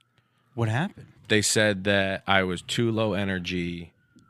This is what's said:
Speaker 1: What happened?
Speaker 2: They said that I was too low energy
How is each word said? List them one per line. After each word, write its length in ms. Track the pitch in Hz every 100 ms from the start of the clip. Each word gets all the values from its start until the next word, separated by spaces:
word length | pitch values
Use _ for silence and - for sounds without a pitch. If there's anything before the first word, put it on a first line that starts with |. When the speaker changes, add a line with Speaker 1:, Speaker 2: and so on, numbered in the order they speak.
| _ _ _ _ _ -
Speaker 1:
What 140 | 113
happened? 380 | 113 185 - - - -
Speaker 2:
They 140 | 107
said 400 | 101 113 107 98
that 400 | 95 101 98 98 -
I 160 | 98
was 180 | 92 90
too 280 | - - 117
low 220 | 110 110
energy 800 | 95 98 95 87 90 87 85 85 _ _ _ _